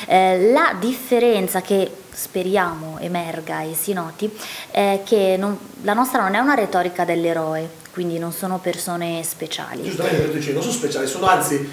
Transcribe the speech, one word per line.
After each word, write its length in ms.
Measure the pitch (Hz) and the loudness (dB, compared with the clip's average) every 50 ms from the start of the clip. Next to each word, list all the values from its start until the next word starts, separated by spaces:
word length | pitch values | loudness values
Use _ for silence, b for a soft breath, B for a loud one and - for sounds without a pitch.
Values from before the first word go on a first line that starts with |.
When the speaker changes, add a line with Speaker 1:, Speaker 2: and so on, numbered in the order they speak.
| B B | B B
Speaker 1:
Eh, 420 | 175 185 190 185 185 185 190 220 | 4 6 6 6 4 4 6 6
la 240 | 254 302 339 311 - 180 | 6 6 4 2 0 0
differenza 840 | 190 240 254 - - - 247 233 240 240 226 202 185 185 - 185 | -2 -2 -2 -4 -2 0 2 4 4 4 4 4 2 0 -2 -2
che 300 | 180 - 202 190 185 - - - - - | 0 2 2 2 2 0 -2 -8 -18 -16
speriamo 840 | - - - - - 190 180 185 196 196 180 175 165 160 160 160 156 156 | -12 -12 -10 -6 -4 -4 -2 0 2 2 2 0 -2 -6 -8 -10 -10 -8
emerga 600 | - 175 180 175 170 165 165 165 160 170 160 156 | -6 -4 -4 -4 -4 -6 -6 -8 -6 -6 -6 -6
e 140 | 156 160 160 160 | -6 -6 -6 -4
si 140 | - 202 196 | -4 -2 -2
noti 420 | 180 165 160 160 - 208 208 214 B B B B B B B | -2 -4 -6 -6 -6 -6 -6 -6 B B B B B B B
è 300 | B - 202 196 196 196 196 | B 2 2 2 2 0 0
che 300 | - 233 208 190 190 185 185 | 2 2 4 4 4 2 2
non, 180 | 196 208 202 - - - - - - | 0 -2 -4 -4 -8 -14 -14 -6 -2
la 100 | 202 208 | 0 2
nostra 300 | 226 262 254 - 247 202 | 2 2 2 2 2 2
non 100 | 185 196 | 2 2
è 60 | 214 | 2
una 160 | 254 285 285 | 4 4 4
retorica 500 | 240 202 - - 180 175 175 175 - 175 | 2 2 2 2 2 0 0 0 0 0
dell'eroe, 640 | 170 170 170 165 170 165 165 160 156 156 160 160 160 - - - - - | 0 2 2 2 2 2 0 0 -2 -2 -4 -4 -6 -10 -14 -20 -10 -6
quindi 240 | 180 180 170 165 165 | -4 -4 -2 -2 -4
non 140 | 170 170 | -4 -6
sono 260 | 165 - 196 185 185 175 | -6 -4 -4 -4 -4 -2
persone 640 | - 175 165 170 - 185 175 170 170 170 165 165 165 | -2 -2 -4 -2 -4 -4 -4 -4 -2 -4 -4 -4 -4
speciali. 600 | 165 - - 160 151 - - - - - - - | -6 -6 -8 -8 -8 -8 -8 -8 -8 -8 -8 -6
Speaker 2:
Giustamente, 480 | 190 - - - - 160 147 - 151 | -6 -4 -2 0 2 2 2 2 2
tu 60 | 151 143 | 0 -2
dici, 140 | 143 139 | -2 -2
non 120 | 135 160 - | -2 -2 0
sono 100 | 240 - | -2 -2
speciali, 320 | - 156 139 - 139 135 | -2 -2 -2 -2 -2 -2
sono, 220 | 131 - 180 190 190 | -2 -2 0 4 4
anzi, 420 | 180 - - 143 143 139 143 B | 4 4 4 2 0 0 -2 B